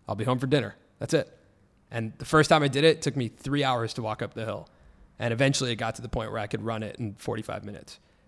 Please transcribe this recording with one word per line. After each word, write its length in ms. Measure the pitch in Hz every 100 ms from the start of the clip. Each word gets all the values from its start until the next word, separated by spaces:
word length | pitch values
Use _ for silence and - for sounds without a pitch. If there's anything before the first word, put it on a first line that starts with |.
| -
"I'll 80 | 104
be 100 | 110
home 140 | 127
for 80 | 131
dinner." 280 | 143 101 - _ _
That's 140 | -
it. 180 | 156 - - _ _ _ _ _
And 220 | 120 113 -
the 80 | -
first 240 | 156 151
time 120 | 160
I 60 | 143
did 160 | 131
it, 140 | 160 160
it 40 |
took 140 | 151 131
me 140 | 117
three 340 | - - 143
hours 300 | 135 123 113
to 80 | -
walk 200 | 113 107
up 120 | 101
the 100 | -
hill. 240 | 110 101 80 _ - - - -
And 140 | 120
eventually 400 | 113 135 139 127
it 40 | 110
got 180 | 113 -
to 60 |
the 80 | 120
point 220 | 120 110
where 80 | 110
I 80 | 104
could 160 | 110
run 200 | 107 113
it 140 | 107 -
in 140 | 113
forty-five 500 | 98 - 110 110 101
minutes. 360 | 101 104 - - _ _